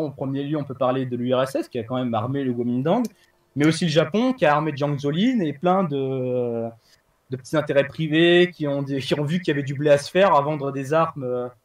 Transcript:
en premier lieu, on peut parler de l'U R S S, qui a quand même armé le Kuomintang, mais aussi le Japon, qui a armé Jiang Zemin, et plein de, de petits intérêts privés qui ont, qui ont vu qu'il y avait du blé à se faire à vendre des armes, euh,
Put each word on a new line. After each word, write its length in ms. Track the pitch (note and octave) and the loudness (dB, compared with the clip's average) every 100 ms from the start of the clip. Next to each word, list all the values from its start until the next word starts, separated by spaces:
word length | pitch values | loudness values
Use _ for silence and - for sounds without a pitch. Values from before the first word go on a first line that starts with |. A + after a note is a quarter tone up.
| D#3 | -2
en 20 | |
premier 320 | C#3 C3+ C3+ | -6 -6 -4
lieu, 160 | C#3+ D3+ | -4 -4
on 60 | |
peut 100 | D3 | -6
parler 320 | B2+ B2+ C3 B2+ | -2 0 0 -2
de 100 | A#2+ | -4
l'U 160 | A#2+ | 0
R 100 | B2+ | 0
S 120 | - | 0
S, 140 | D#4 E4+ | -2 -6
qui 100 | B2 | -8
a 60 | |
quand 100 | A2+ B2+ | -6 -4
même 160 | B2+ | -2
armé 300 | A2+ A#2+ C#3 | -2 -2 -4
le 100 | C3+ | -4
Kuomintang, 520 | A#2+ A#2+ B2 C#3 G#3+ A3+ - _ _ _ | -4 -2 -2 0 0 -2 -8 _ _ _
mais 120 | - D3+ | 0 2
aussi 160 | D#3+ | 2
le 60 | F3 | 2
Japon, 400 | D3 D#3 G#3 B3+ | 2 2 2 0
qui 120 | B3+ | 2
a 80 | E3 | 2
armé 200 | D3 D#3 | 4 0
Jiang 240 | C#3 C#3+ C#3+ | -2 -2 -2
Zemin, 400 | C#3+ D#3 A3+ B3 | -2 0 2 2
et 140 | D#3+ | -2
plein 320 | D3 F3 F#3+ | 0 2 2
de, 800 | F#3 C#3+ C3+ C3 B2+ B2 A#2+ A#2 A2+ A2+ _ _ _ _ _ | 0 -2 -2 -2 -2 -2 -2 -4 -6 -10 _ _ _ _ _
de 60 | C3 | -12
petits 200 | - D#3 | -4 -2
intérêts 300 | D3 C#3 C3+ | 2 2 0
privés 640 | - D#3+ D#3 E3+ F3 F3+ | -2 0 4 6 6 4
qui 140 | F3 D3+ | 0 -4
ont, 160 | C#3 | -2
qui 320 | C#3 C#3 C3 | -4 -4 -2
ont 80 | C#3+ | -2
vu 160 | D3 F3 | -2 -2
qu'il 140 | F3+ | -2
y 20 | C#3+ | -2
avait 60 | |
du 120 | C3+ | -4
blé 160 | C#3 D3 | -2 4
à 80 | C#3+ | 4
se 120 | - | 4
faire 240 | F3+ G3 | 2 4
à 60 | D3+ | 4
vendre 320 | C#3+ D3+ C#3 | 2 -2 -4
des 200 | C3 C3+ | -6 0
armes, 300 | D#3 D#3+ D3 | 0 0 -2
euh, 240 | B2+ B2 B2 - | -6 -4 -6 -12